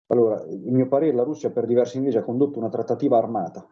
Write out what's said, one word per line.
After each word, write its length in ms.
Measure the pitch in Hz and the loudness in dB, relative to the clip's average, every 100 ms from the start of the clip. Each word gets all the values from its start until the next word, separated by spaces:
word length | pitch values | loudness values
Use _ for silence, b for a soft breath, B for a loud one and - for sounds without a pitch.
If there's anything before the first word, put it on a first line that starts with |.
| _ | _
Allora, 300 | 123 113 - | 2 2 0
a 60 | - | -6
mio 400 | 95 98 127 127 | -10 -2 0 2
parere 280 | 139 160 123 | 2 2 0
la 80 | |
Russia 280 | 123 151 120 | -2 -2 -4
per 140 | - 117 | -4 2
diversi 340 | 120 120 131 | 2 2 0
mesi 180 | 135 113 | 0 0
ha 60 | |
condotto 360 | 98 120 143 127 | -2 0 0 0
una 100 | 113 | -6
trattativa 480 | 104 113 - 143 120 | -4 -4 -2 2 2
armata. 480 | 113 110 - 101 - | 2 -4 -6 -10 -18